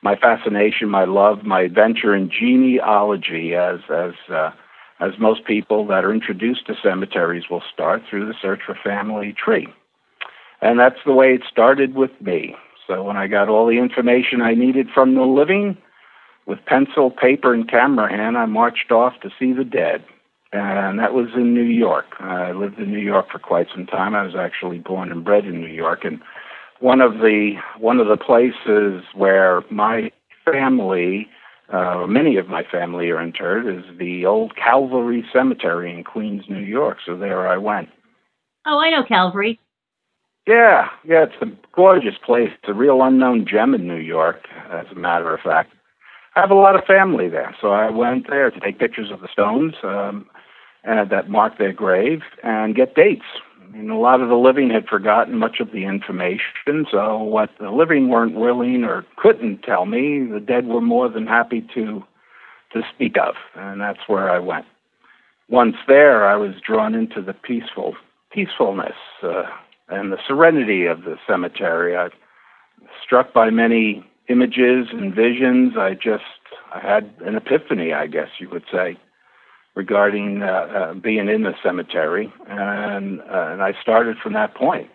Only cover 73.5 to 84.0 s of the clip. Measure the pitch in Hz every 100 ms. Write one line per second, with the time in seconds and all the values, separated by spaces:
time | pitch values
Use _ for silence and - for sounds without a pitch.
73.5 | 113 117 117 110 104 - _ _ 123 123
74.5 | 123 123 127 117 113 101 95 117 123 131
75.5 | 127 127 113 95 95 117 104 - - _
76.5 | - - 90 98 104 104 - - 107 -
77.5 | 147 - 104 82 76 76 76 76 - 90
78.5 | 87 - 92 90 90 _ _ _ _ _
79.5 | _ _ - 95 104 101 104 101 101 101
80.5 | 92 - 101 85 92 110 110 101 110 107
81.5 | 85 95 90 82 87 78 90 107 - -
82.5 | 101 101 104 104 101 98 95 - 95 80
83.5 | 90 98 98 - 110